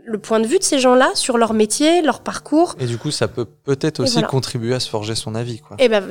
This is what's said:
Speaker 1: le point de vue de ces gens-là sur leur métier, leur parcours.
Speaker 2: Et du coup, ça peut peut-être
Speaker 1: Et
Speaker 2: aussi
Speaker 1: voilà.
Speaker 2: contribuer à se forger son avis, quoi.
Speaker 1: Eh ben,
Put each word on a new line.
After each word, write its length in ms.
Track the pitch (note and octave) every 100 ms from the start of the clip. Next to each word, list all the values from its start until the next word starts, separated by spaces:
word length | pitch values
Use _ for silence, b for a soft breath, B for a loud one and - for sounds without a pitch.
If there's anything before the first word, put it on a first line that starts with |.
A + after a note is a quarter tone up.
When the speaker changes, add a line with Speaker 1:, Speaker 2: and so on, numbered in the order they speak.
| A#3
Speaker 1:
le 120 | G#3+
point 220 | - A3
de 80 | A3+
vue 120 | F4+
de 40 |
ces 160 | - C#4+
gens-là 300 | B3+ B3+ C#4
sur 240 | G4 - A#3+
leur 140 | A3+
métier, 500 | A3 G#3+ - D4+ E4+
leur 200 | D#4 -
parcours. 540 | - G3 - D4 F4 -
Speaker 2:
Et 60 | B2+
du 120 | A#2
coup, 140 | D3+
ça 160 | C#3 G#2+
peut 160 | - A#2+
peut-être 540 | _ - C#3 D#3 -
Speaker 1:
Et 40 |
Speaker 2:
aussi 100 | B2
Speaker 1:
voilà. 160 | A#3 -
Speaker 2:
contribuer 440 | C3 - B2 A2+ B2+
à 40 |
se 100 | -
forger 260 | A2 G#2 A2
son 200 | - A2
avis, 240 | A#2+ A2
quoi. 160 | - G#2
Speaker 1:
Eh 120 | B3
ben, 160 | G#3+ F#3+